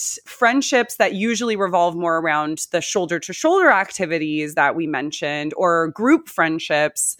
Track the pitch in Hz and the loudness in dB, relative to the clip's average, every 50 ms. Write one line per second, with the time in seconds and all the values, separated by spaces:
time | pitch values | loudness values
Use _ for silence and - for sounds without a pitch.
0 | - - - - - - - - 247 226 247 277 269 - 277 247 233 240 - - | -8 -8 -10 -10 -14 -12 -4 0 2 2 2 2 0 2 2 0 0 0 0 0
1 | 208 185 202 190 208 233 233 202 247 233 214 196 196 180 180 175 175 175 165 170 | 0 0 0 0 -2 -2 -2 -2 -2 -2 0 0 0 0 2 2 2 2 0 0
2 | 175 170 165 165 160 160 151 151 151 151 156 - - - - 165 - - - 202 | -2 0 0 0 0 0 0 0 0 -2 -4 -6 -6 -4 -4 -2 -2 -2 -2 -2
3 | 175 156 170 160 - - 180 - - 320 370 392 359 294 220 190 196 - - - | -2 -2 -4 -4 -6 -8 -6 -2 2 2 4 6 6 6 4 4 2 -2 -4 -6
4 | 185 156 165 160 156 156 151 151 151 151 151 160 143 139 - 165 165 151 147 131 | -4 -2 -2 -2 -2 -2 -2 -4 -4 -2 0 2 2 2 2 0 -2 -2 -2 -4
5 | 143 151 - - 165 147 147 147 147 151 - - 190 175 170 165 165 156 - - | -4 -4 -6 -6 -4 -4 -4 -4 -4 -6 -2 0 2 2 2 2 0 0 -2 0
6 | 220 262 320 320 320 - - - 165 160 160 165 - - 156 147 151 151 - - | 2 4 4 2 2 -2 -2 0 0 0 0 -2 -2 -2 0 0 0 0 -2 -4
7 | - - - | -4 -6 -6